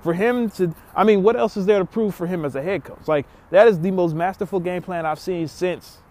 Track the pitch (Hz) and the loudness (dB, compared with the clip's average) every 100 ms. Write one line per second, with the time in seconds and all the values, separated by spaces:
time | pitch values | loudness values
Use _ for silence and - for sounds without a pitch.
0 | 170 170 220 247 233 - 180 160 - - | -2 0 0 0 -2 -2 -2 -2 -10 0
1 | 214 208 190 240 226 - 185 208 185 226 | 4 4 4 2 -2 -2 0 2 2 -2
2 | 214 180 170 180 147 135 156 190 - - | -4 -4 -6 -4 -4 -6 -4 -6 -8 -14
3 | - 151 135 - - 180 226 190 175 190 | -2 -2 -2 -14 0 6 6 6 0 0
4 | 175 156 175 190 190 196 175 180 170 175 | 0 0 -4 -4 -6 -4 -4 -8 -6 -6
5 | 160 156 - 180 160 - 180 156 - - | -4 -6 -6 -6 -6 -4 -4 -4 -10 -20
6 | _ | _